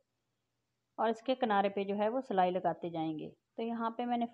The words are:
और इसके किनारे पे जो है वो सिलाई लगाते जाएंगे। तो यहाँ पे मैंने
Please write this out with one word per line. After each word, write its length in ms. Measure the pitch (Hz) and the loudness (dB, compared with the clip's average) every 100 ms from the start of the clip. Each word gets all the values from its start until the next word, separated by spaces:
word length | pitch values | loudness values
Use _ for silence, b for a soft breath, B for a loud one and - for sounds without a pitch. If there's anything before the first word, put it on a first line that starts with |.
| _ _ _ _ _ _ _ _ _ - | _ _ _ _ _ _ _ _ _ -2
और 120 | 226 | -2
इसके 240 | 220 - | 0 -2
किनारे 340 | 254 240 202 196 | 0 2 4 2
पे 140 | 202 | 0
जो 100 | 196 | -2
है 140 | 202 214 | 0 0
वो 120 | 254 | 0
सिलाई 280 | 254 190 180 | 0 2 4
लगाते 400 | 185 175 165 175 | 2 0 -2 -4
जाएंगे। 380 | 165 160 156 156 - _ - | -4 -4 -6 -10 -14 _ -8
तो 60 | |
यहाँ 280 | 226 233 226 | -6 -4 -4
पे 140 | 233 240 | -4 -2
मैंने 200 | 240 233 | -2 -2